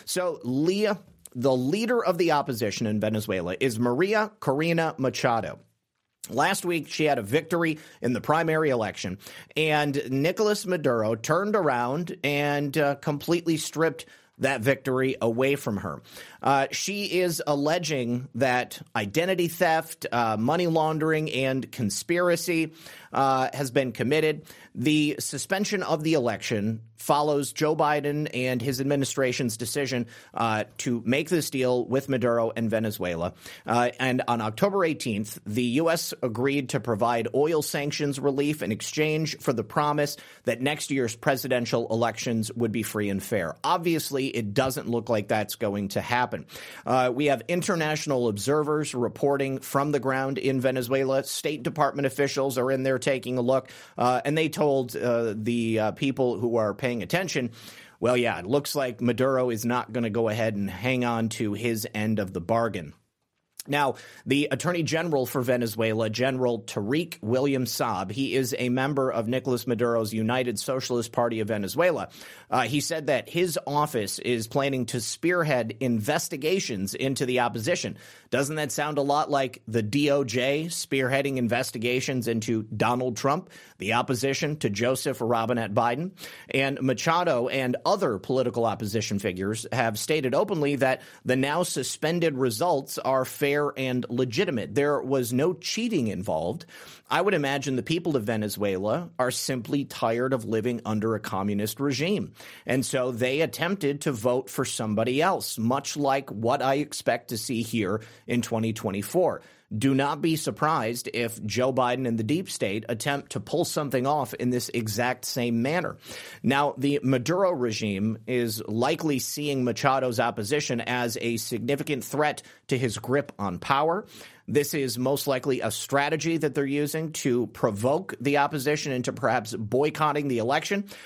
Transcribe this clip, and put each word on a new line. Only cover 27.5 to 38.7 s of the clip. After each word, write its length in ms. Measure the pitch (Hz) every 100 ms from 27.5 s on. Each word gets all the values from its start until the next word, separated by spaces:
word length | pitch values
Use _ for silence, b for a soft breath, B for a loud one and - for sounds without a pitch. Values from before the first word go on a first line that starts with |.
Joe 220 | - 151 156
Biden 540 | 151 147 143 147 151
and 300 | 127 127 123
his 180 | 131 127
administration's 760 | 139 143 131 - 127 123 123 113
decision, 500 | 120 147 131 123 113 B B
uh, 300 | - 113 107 104 -
to 240 | 131 120
make 240 | 110 139 160
this 220 | 175 139
deal 340 | 135 127 123
with 240 | - 131 135
Maduro 440 | 131 120 117 117
and 160 | 113 113
Venezuela. 640 | 110 110 - 90 85 90 - B B -
Uh, 240 | 120 123 -
and 240 | 131 127 -
on 120 | 117
October 440 | 110 110 196 196
eighteenth, 540 | 165 143 123 104 107 -
the 200 | 101 110
U 260 | 123 131 165
S 240 | 165 - -
agreed 480 | 127 110 139 143 127
to 100 | 135
provide 460 | 117 104 117 120 107
oil 260 | 127 151 156
sanctions 600 | 147 156 143 147 143 135
relief 420 | 139 135 147 151
in 80 | 90